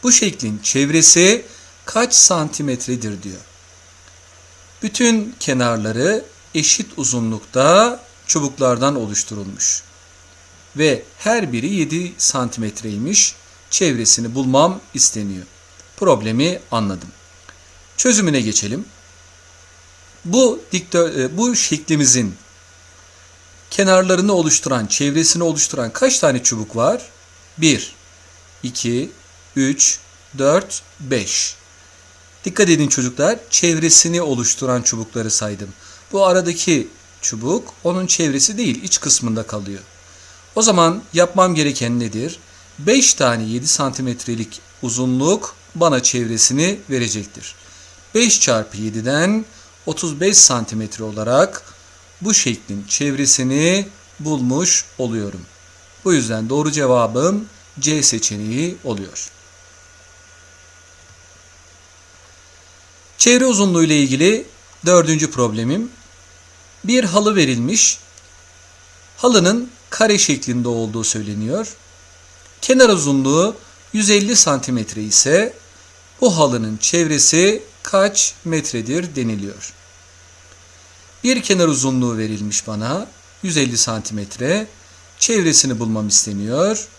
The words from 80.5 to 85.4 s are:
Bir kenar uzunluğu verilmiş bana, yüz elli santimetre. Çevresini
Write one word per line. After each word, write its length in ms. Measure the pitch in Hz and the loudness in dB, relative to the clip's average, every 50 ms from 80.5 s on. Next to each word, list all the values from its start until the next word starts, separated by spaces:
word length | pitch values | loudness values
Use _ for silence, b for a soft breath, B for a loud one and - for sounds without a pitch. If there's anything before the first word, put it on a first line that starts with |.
| b b b b b b b b b b b b b - - | b b b b b b b b b b b b b -6 -2
Bir 180 | 240 262 240 | 0 0 0
kenar 260 | - - 202 185 175 165 | 0 0 2 2 4 2
uzunluğu 500 | 147 127 127 135 131 127 123 120 117 110 | 2 0 0 0 0 0 0 0 -2 -4
verilmiş 500 | 110 107 107 104 104 104 101 - - - | -4 -4 -6 -6 -6 -4 -4 -6 -6 -6
bana, 400 | 107 104 107 120 143 185 214 - - - - - - - - | -8 -6 -4 -4 -4 -6 -8 -10 -16 -20 -20 -20 -20 -10 -8
yüz 140 | 185 170 151 | -4 -2 0
elli 200 | 139 131 120 110 | -2 0 0 -2
santimetre. 920 | - - 113 110 104 - 110 104 101 98 - - 123 135 175 208 220 214 b b b b b b b b b b | -2 -2 -2 -6 -6 -8 -8 -8 -10 -10 -10 -6 -4 -2 -2 -2 -4 -8 b b b b b b b b b b
Çevresini 600 | - - 233 214 | -2 0 2 2